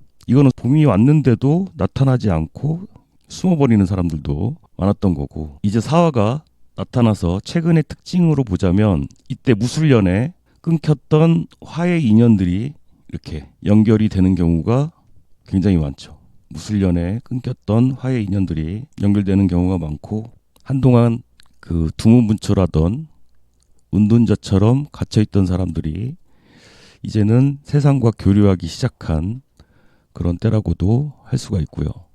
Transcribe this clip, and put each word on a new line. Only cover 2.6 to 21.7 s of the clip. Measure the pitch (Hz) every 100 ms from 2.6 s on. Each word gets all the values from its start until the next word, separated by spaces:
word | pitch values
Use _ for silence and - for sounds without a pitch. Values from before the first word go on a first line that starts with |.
| 143 165 196 - _ _ _
숨어버리는 | - 185 165 139 110 90
사람들도 | 95 87 78 69 71 107 160 _ -
많았던 | 92 101 98
거고, | 76 71 80 76 69
이제 | 101 110
사화가 | 110 160 170 123 104 143 - _ - -
나타나서 | 95 127 113 101 85 92
최근의 | - 170 165 165 143
특징으로 | - - 180 165 143
보자면, | 123 90 92 92 107 82 65 - -
이때 | - -
무술년에 | 107 120 - 156 120 98 92 135 - _ _
끊겼던 | - 165 - 147 - 156 165 165 156 _
화해 | - 156 175 170
인연들이 | 127 107 117 104 90 90 131 - _ _ -
이렇게 | - - 78 - _
연결이 | - 107 107 107 107
되는 | 98 92 90
경우가 | 85 82 78 123 151 - _ - _ _ -
굉장히 | 95 95 90
많죠. | 73 67 - - _ - _
무술년에 | 76 82 107 95 87 85 110
끊겼던 | - 123 123 127 - 110 127
화해 | 131 127 127
인연들이 | 101 98 92 78 78 104 131 -
연결되는 | 101 101 98 95 98
경우가 | 87 90 92
많고, | 78 76 - 107 113 - _ _
한동안 | - 135 127 120 117 117 - _ - _
그 | -